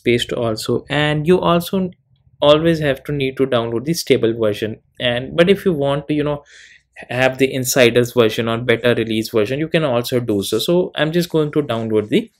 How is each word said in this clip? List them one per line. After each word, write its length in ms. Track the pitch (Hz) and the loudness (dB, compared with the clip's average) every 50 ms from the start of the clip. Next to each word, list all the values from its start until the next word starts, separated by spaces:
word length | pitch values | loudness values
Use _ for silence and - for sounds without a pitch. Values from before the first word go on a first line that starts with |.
based 320 | - 123 117 117 - - - | 0 0 2 2 0 -2 -4
also, 520 | 127 120 113 110 110 - - 120 - - - | -4 -2 -4 -4 -4 -4 -4 -4 -4 -2 -2
and 380 | 139 147 147 151 151 151 147 | -2 0 0 0 0 -2 2
you 140 | 160 180 185 | 2 2 2
also 500 | 180 170 170 175 175 - - 190 185 180 - _ _ _ _ _ _ _ _ - | 4 0 0 0 -2 -2 -4 -4 -4 -4 -8 _ _ _ _ _ _ _ _ 0
always 380 | 147 147 151 151 165 170 165 156 | 4 6 6 6 6 2 0 2
have 240 | 151 143 131 - - | 0 -2 -2 -2 -4
to 100 | - 147 | -8 -4
need 240 | 143 135 131 131 131 | -2 -2 -4 0 0
to 80 | 135 | 0
download 380 | 135 127 117 117 117 117 117 131 | 0 2 0 0 0 -4 -4 -2
the 100 | 151 165 | -4 -4
stable 440 | - - - 131 117 123 117 117 117 | -4 2 2 2 2 4 0 0 0
version. 420 | 113 107 104 - 113 107 113 - _ _ _ - | 0 -2 0 -2 -4 -8 -8 -10 _ _ _ -6
And 360 | 127 123 120 123 131 139 147 | -4 -2 -2 -2 -6 -6 0
but 140 | 160 175 185 | 2 4 4
if 140 | 196 196 - | 4 2 2
you 80 | 196 170 | -2 -2
want 340 | 143 139 139 139 147 147 | 0 0 -2 -2 -2 -2
to, 80 | - 151 | -4 -2
you 80 | 147 143 | -2 0
know, 220 | 147 147 143 - _ - - - - - _ _ _ _ - - - | -2 -4 -6 -8 _ -20 -20 -20 -20 -20 _ _ _ _ -20 -14 -8
have 300 | 120 123 131 131 131 131 | -2 2 2 2 2 2
the 140 | 139 - - | 0 0 0
insiders 600 | 131 127 123 - 139 123 117 117 123 123 120 - | -4 -4 -2 2 4 4 6 6 4 0 2 2
version 360 | 123 113 110 - - 117 117 | 2 2 2 2 -2 -2 -2
or 100 | 117 117 | -2 -4
beta 340 | 123 123 117 113 - 123 117 | 0 0 0 2 2 0 0
release 340 | - 113 113 110 110 110 - | 0 0 -2 -2 -4 -4 -2
version, 300 | - 113 104 110 135 143 | 0 0 0 0 -2 -6
you 80 | 160 156 | -6 -2
can 160 | - 165 156 | 0 0 0
also 340 | 139 120 120 120 - 131 120 | 2 0 -2 -2 -2 -2 -4
do 240 | 123 113 107 101 98 | -2 0 -2 -2 -2
so. 160 | - 110 110 | -2 -2 -4
So 320 | - - 170 180 - - - | 0 0 0 0 0 -2 -2
I'm 160 | 139 151 156 160 | -4 -4 -2 0
just 160 | 175 170 170 | -2 -2 0
going 240 | - 160 151 151 143 | 0 -2 -2 0 -2
to 100 | 156 143 | -2 -2
download 460 | 123 117 113 113 113 110 107 104 104 | -2 -2 -4 -2 0 0 -2 0 0
the 200 | 135 208 247 - _ _ | 0 -2 -2 -2 _ _